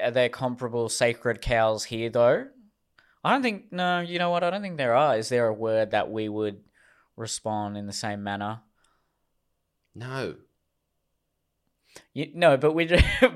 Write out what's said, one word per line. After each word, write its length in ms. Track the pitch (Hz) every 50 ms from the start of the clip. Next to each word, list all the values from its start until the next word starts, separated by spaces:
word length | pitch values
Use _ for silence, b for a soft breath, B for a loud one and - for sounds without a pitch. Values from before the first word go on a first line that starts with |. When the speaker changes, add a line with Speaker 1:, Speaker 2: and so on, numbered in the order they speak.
| -
Speaker 1:
uh, 60 | 123
are 20 |
there 180 | 117 127 123 120
comparable 600 | 120 - 131 127 123 120 127 120 113 120 117 110
sacred 500 | - - - - 117 - - 123 113 104
cows 440 | - - 123 113 113 110 110 107 -
here, 260 | - 117 113 113 117
though? 380 | 113 123 120 120 143 190 262 277 _ _ - _ _ _ _ _ _ b b b b b b
I 80 | 147 220
don't 100 | 277 254
think, 300 | 240 208 190 - - -
no, 280 | 180 180 180 180 175
you 180 | 175 170 175 170
know 100 | 175 175
what? 120 | 175 175 180
I 80 | 175
don't 120 | 180 202 208
think 140 | 196 175 151
there 160 | 135 123 117
are. 200 | 127 151 147 127
Is 120 | 110 110 -
there 160 | 127 120 120
a 80 | 113 107
word 380 | 104 113 110 110 110 110 104 107
that 180 | 107 101 -
we 180 | 107 110 110 107
would 320 | 104 107 107 104 101 101 - _ b b b b b b b b b
respond 640 | - 113 110 - - - 113 107 107 104 101 101
in 100 | 104 104
the 60 | 101 101
same 320 | - - 110 104 101 101
manner? 380 | 101 101 101 101 104 110 113 - _ _ _ _ _ _ _ _ _ _ _ _ _ _ _ _ _ _ _ _ _ _ _ _ _ -
Speaker 2:
No. 420 | 104 113 127 131 135 123 90 71 - _ _ _ _ _ _ _ _ _ _ _ _ _ _ _ _ _ _ _ _ _ _ _ _ _ _ _ _ _ B B B B B B
Speaker 1:
You, 160 | 127 147 - -
no, 220 | 170 175 165 139
but 160 | 131 139 151 160
we, 140 | 165 170
<laughs> 340 | 165 175 175 - - - - 254 254 247